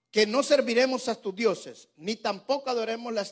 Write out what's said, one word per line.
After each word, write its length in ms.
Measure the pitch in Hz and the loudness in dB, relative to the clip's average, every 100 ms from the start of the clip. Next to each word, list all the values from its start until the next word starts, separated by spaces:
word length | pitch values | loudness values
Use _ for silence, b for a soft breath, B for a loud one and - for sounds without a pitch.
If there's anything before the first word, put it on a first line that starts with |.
| _ | _
que 160 | 214 214 | 2 2
no 180 | 240 | 2
serviremos 640 | 277 285 233 233 262 254 - | 4 4 4 2 2 0 -4
a 80 | 214 | -6
tus 200 | 202 185 | -6 0
dioses, 540 | 226 175 139 113 - _ | 0 0 -4 -18 -20 _
ni 200 | 165 220 | -8 -4
tampoco 540 | 220 202 - 277 269 | -4 -6 -4 -4 -2
adoremos 440 | 240 220 226 240 | -4 -2 -6 -4
la, 140 | 220 196 | -4 -6